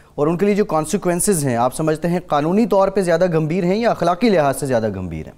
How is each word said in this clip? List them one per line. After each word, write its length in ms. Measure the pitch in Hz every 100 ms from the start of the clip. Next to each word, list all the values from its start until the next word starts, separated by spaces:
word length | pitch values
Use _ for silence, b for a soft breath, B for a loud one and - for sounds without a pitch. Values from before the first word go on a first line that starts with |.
| B -
और 120 | 147
उनके 160 | 170 202
लिए 100 | 202
जो 100 | 202
कॉन्सिक्वेंसेस 800 | 156 156 196 180 175 170 180
हैं, 140 | 143 117
आप 140 | 120
समझते 360 | - 156 156 175
हैं 140 | 175 -
कानूनी 360 | 147 156 196 233
तौर 240 | 202 196
पे 120 | 202
ज़्यादा 260 | 175 165 185
गंभीर 380 | 160 156 180 175
हैं 100 | 208
या 140 | 233
अखलाकी 400 | 165 170 180 240
लिहाज 260 | 180 143 131
से 100 | 139
ज़्यादा 240 | 120 110
गंभीर 360 | 95 90 80
हैं? 80 | 71